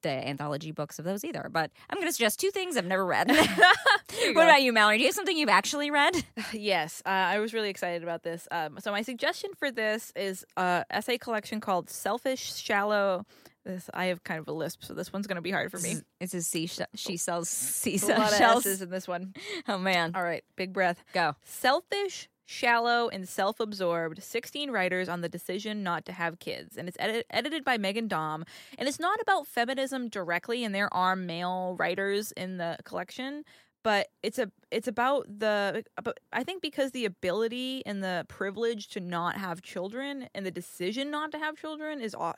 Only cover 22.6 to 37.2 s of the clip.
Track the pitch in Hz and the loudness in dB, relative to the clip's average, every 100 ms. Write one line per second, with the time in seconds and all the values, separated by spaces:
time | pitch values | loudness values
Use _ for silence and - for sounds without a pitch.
22.6 | 240 233 233 240 233 190 185 - 196 226 | 2 4 4 2 2 -4 -8 0 0 0
23.6 | 220 202 180 170 165 165 - 226 - 285 | -4 0 0 2 -2 -6 -6 -6 -6 -8
24.6 | 294 226 185 180 180 175 170 175 - 185 | -4 0 2 0 -2 -2 -4 -6 -6 -6
25.6 | 214 214 185 170 - 180 170 170 - 64 | -4 -4 -2 -4 -6 -4 -4 -4 -8 -10
26.6 | 80 - 175 - 202 226 - - 254 311 | -10 -10 -10 -4 -2 -2 -2 -2 -2 -2
27.6 | 269 240 196 202 226 175 156 156 170 - | 0 0 0 -2 -2 -2 -2 -4 -8 -14
28.6 | - - 269 269 339 440 453 381 285 - | -20 -4 -4 -2 0 0 2 2 2 -2
29.6 | 233 269 269 262 240 214 175 175 - 233 | 0 0 -2 -2 -6 -6 -2 -2 -2 -4
30.6 | 226 196 202 - 185 185 180 165 180 185 | -2 0 0 2 2 2 -2 -4 -2 -2
31.6 | 185 180 170 180 196 202 214 - 185 185 | -4 0 0 2 0 0 -2 -6 -8 -4
32.6 | 170 165 - 180 180 - 262 294 302 - | -4 -6 -8 -8 -8 -8 -8 -8 -14 -20
33.6 | _ _ - 208 - _ 226 240 214 _ | _ _ 2 2 2 _ -6 -2 -4 _
34.6 | _ 226 240 220 247 277 - 208 214 208 | _ -4 -2 0 2 2 0 -2 0 2
35.6 | 202 190 - - 226 - _ 226 254 370 | 0 -2 -6 -8 -6 -8 _ -6 -4 -6
36.6 | 311 294 269 254 220 180 | -6 -2 -2 0 -4 -2